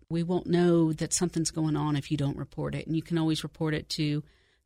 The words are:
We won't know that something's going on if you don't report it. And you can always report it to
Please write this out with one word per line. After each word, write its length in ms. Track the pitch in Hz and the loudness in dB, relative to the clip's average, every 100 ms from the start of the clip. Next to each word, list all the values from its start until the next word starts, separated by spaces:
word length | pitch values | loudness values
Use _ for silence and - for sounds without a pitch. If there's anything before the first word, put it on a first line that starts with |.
| - | -4
We 140 | 165 | -2
won't 240 | 170 180 - | 0 -2 2
know 440 | 175 175 170 160 | 4 6 6 4
that 220 | 156 160 | 0 -2
something's 380 | - 175 165 160 | -2 0 0 -2
going 260 | 160 156 147 | -2 0 0
on 180 | 151 147 | 0 -2
if 160 | - | -2
you 60 | 147 | -2
don't 200 | 139 - | -2 -4
report 380 | 139 - 143 139 | -8 -8 -6 -6
it. 120 | - | -4
And 80 | 160 | -4
you 40 | |
can 160 | 160 170 | -2 0
always 260 | 160 156 | 0 0
report 300 | 156 - 160 | -4 -4 -2
it 140 | 151 - | -2 -4
to 320 | - 147 147 - _ _ _ | -2 0 -2 -4 _ _ _